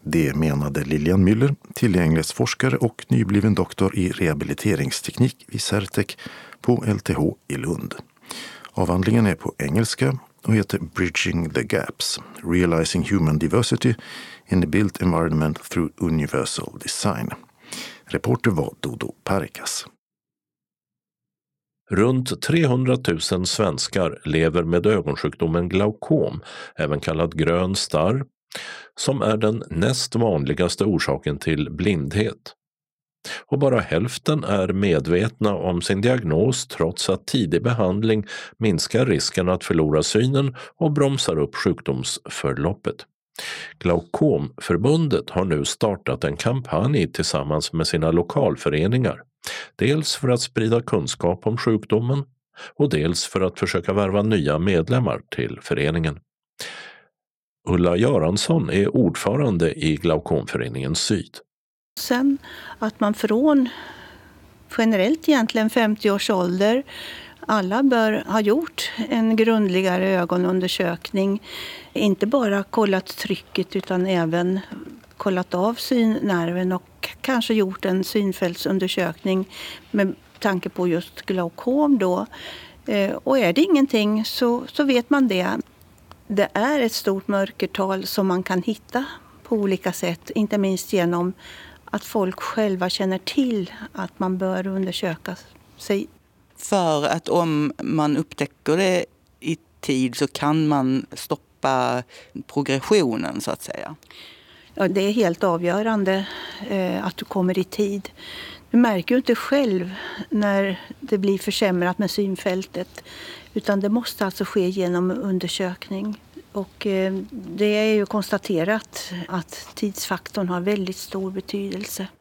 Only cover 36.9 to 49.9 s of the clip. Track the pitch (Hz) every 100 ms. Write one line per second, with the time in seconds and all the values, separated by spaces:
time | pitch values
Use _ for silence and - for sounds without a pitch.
36.9 | - - 92 - 135 95 85 113 117 95
37.9 | 95 110 110 101 - - - 110 82 -
38.9 | 113 127 82 - - 90 90 - 87 78
39.9 | 76 73 107 123 139 139 127 - _ 165
40.9 | 147 139 135 - 80 71 - - 85 -
41.9 | 65 64 - - - - 65 76 98 -
42.9 | - - _ _ - - - - - -
43.9 | 170 - - 156 90 71 - - 87 113
44.9 | 160 160 98 - 90 92 76 71 - 113
45.9 | 98 - 62 80 71 - 131 123 80 113
46.9 | 147 82 - 80 76 71 76 76 80 80
47.9 | 82 80 82 85 - 120 71 - 73 90
48.9 | 123 117 - - _ - - - _ 110